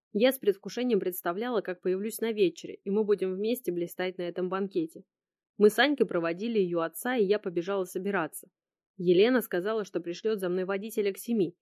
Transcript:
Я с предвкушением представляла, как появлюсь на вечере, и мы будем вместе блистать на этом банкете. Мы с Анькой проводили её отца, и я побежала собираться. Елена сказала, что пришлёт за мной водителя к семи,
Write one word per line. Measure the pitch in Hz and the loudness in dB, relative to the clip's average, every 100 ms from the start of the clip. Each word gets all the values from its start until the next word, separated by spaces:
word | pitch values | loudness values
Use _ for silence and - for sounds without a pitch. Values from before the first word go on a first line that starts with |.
| _ | _
Я | 208 247 | 0 2
с | 254 | 2
предвкушением | 202 196 196 240 247 208 | 0 0 -4 -4 0 0
представляла, | 185 180 175 180 240 233 | 0 -4 -4 -4 -2 -2
как | 185 180 | -4 -4
появлюсь | 190 185 214 214 | -2 -2 -4 -4
на | 226 | -4
вечере, | 214 180 165 - - | 2 2 0 -10 -10
и | - | -2
мы | 196 | 0
будем | 208 202 190 | 2 0 0
вместе | 185 214 247 - | -2 -2 -2 -4
блистать | 175 170 - 185 185 | -4 -4 -4 -6 -6
на | |
этом | 175 170 180 | -6 -4 -4
банкете. | 185 196 190 160 - - _ _ _ _ - | -2 -2 -2 -4 -6 -20 _ _ _ _ 4
Мы | 208 | 6
с | 214 | 6
Анькой | 269 285 180 | 4 4 2
проводили | 180 165 170 226 220 | 0 -2 -2 0 0
её | 185 170 | 2 0
отца, | 165 - 247 254 | -2 -4 -2 2
и | |
я | 190 208 | 2 2
побежала | 202 170 175 202 185 | 0 -4 -2 -2 -2
собираться. | 190 190 202 156 - - _ _ _ _ - | -4 -2 -2 -2 -6 -20 _ _ _ _ -2
Елена | 180 175 220 254 | 4 6 6 4
сказала, | - 180 190 220 | 2 -2 -2 -2
что | 202 170 | -4 -6
пришлёт | 170 175 220 214 | -6 -4 -4 -2
за | 185 | -2
мной | 185 | -2
водителя | 185 196 220 220 196 | -2 -4 -4 -2 -2
к | 190 | -2
семи, | - 233 170 - | -2 0 0 -2